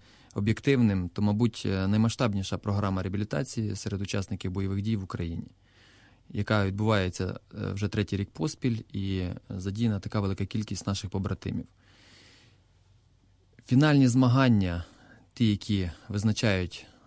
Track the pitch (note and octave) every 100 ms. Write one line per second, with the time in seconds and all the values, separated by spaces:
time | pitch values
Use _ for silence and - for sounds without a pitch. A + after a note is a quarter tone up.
0 | - - - - G#2 G#2 - C3 A2+ F#2+
1 | F2+ - G#2 G#2 A#2 - G2+ F#2+ F#2+ G#2+
2 | A2+ - B2 G2+ F#2 F#2+ - G2+ G2+ F#2+
3 | F#2 G2 G#2 - C#3 - G#2 G2 G#2 G2
4 | G2 G2+ F#2+ F#2+ F#2 F#2 G2 G2 G#2 A2
5 | F#2+ - E2+ E2+ - - _ _ - -
6 | - _ _ G2+ G#2 G#2+ G2 G2 G#2+ G#2+
7 | F#2 - F#2 - - G#2+ G2+ F#2+ G#2 A2
8 | G2+ G2 G2 - D#3 - C3 A2+ - G2+
9 | G2 F#2+ F2+ - - G2 F#2+ G2+ A#2 G2+
10 | - A2 G2 F#2+ F#2+ G#2+ G#2 F#2+ - G2
11 | F#2+ G2 G2 G2 - - - _ _ _
12 | - - - - - _ _ _ _ _
13 | _ _ _ _ _ - - B2+ D3+ C#3+
14 | C3 B2 B2+ B2+ C3 G#2+ F#2 F2 - -
15 | - - _ - A2+ G2+ - G2+ F2+ -
16 | - G2+ G#2+ G#2 A2+ F#2+ F2+ - - _